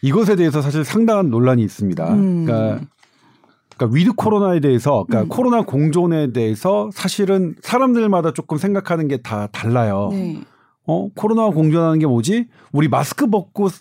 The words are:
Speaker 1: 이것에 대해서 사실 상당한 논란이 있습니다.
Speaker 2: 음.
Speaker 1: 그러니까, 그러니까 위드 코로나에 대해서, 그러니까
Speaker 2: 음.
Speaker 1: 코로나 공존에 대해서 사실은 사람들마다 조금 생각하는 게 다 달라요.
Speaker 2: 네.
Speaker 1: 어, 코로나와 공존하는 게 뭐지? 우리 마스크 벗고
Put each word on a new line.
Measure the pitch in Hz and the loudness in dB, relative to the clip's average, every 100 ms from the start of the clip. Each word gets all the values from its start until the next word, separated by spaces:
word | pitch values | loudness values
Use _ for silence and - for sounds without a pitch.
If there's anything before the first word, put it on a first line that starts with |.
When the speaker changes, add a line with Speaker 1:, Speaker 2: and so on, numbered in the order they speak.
Speaker 1:
이것에 | 135 165 214 202 | 2 2 2 2
대해서 | 170 147 | 2 0
사실 | 143 147 | -2 -2
상당한 | 147 208 226 214 180 | -2 0 2 2 2
논란이 | 113 123 127 | 2 2 2
있습니다. | 104 - 101 85 80 | 0 -2 -4 -2 0
Speaker 2:
음. | 208 190 175 160 | 2 2 0 -2
Speaker 1:
그러니까, | 113 110 107 143 _ _ _ _ _ _ _ _ - | 0 -2 -4 -10 _ _ _ _ _ _ _ _ -4
그러니까 | 120 131 | 0 2
위드 | 185 | 2
코로나에 | - 214 208 196 175 | 2 0 2 2 2
대해서, | 143 123 127 131 92 | 2 2 2 0 0
그러니까 | 113 - | -2 -2
Speaker 2:
음. | |
Speaker 1:
코로나 | - 254 233 | 0 0 0
공존에 | - 135 156 160 175 160 147 | 0 0 0 2 0 0 -2
대해서 | 123 110 110 185 208 208 | -2 -2 -2 0 -2 -2
사실은 | 196 185 - 190 196 180 - | -6 -6 -2 0 0 -2 -6
사람들마다 | - 247 262 240 220 190 165 | -4 0 2 2 2 2 0
조금 | 156 - 156 | -4 -6 -4
생각하는 | 196 196 190 170 151 | -2 -2 -2 -2 -2
게 | 135 | -4
다 | - 107 104 | -4 -6 -6
달라요. | - 113 120 110 98 101 | -6 -2 0 0 0 -2
Speaker 2:
네. | 98 90 78 - _ _ _ - | -4 -6 -8 -14 _ _ _ -4
Speaker 1:
어, | 165 196 - | -4 -4 -4
코로나와 | 208 220 220 | -2 2 2
공존하는 | 160 156 160 165 160 | 2 2 2 2 2
게 | 156 | 2
뭐지? | 120 117 226 233 _ - | 2 2 -2 -2 _ -6
우리 | 139 151 | 0 2
마스크 | 127 143 - 269 | 0 -2 -2 0
벗고 | 208 - - 196 - | 0 -4 -2 -2 -4